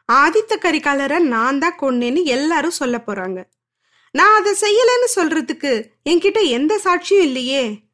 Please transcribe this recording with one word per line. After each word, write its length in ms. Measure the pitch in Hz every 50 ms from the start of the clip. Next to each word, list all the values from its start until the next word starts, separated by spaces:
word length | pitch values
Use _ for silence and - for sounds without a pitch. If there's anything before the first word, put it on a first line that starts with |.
| _ -
ஆதித்த 440 | 226 262 285 311 330 427 440 - 440 427
கரிகாலரை 640 | - 359 320 359 320 294 277 277 277 277 285 349
நான் 380 | 349 277 240 220 226 254 277 277
தான் 200 | 294 277 240 -
கொன்னேன்னு 420 | 285 269 247 240 240 240 254 330 359
எல்லாரும் 560 | 294 240 262 285 311 339 311 277 339 339 -
சொல்ல 160 | 294 247 240 233
போறாங்க. 420 | 233 - 208 196 185 185 190 185 185 _ _ _ _ _ _ _ _ _ _ _ _ _ -
நான் 200 | 269 349 415 440
அதை 160 | 427 359 415 403
செய்யலைன்னு 540 | 392 427 415 415 440 508 453 494 494 494 466
சொல்றதுக்கு 640 | - 392 349 311 320 320 254 - 320 - - 285 254 214 220 - _ _ -
என்கிட்ட 340 | 294 330 339 - 403 403 453 415 302
எந்த 260 | 240 240 285 311 427 403
சாட்சியும் 480 | - 381 359 349 349 - 392 403 370
இல்லையே. 380 | 285 254 254 247 247 269 277 254 220 208 208 _ _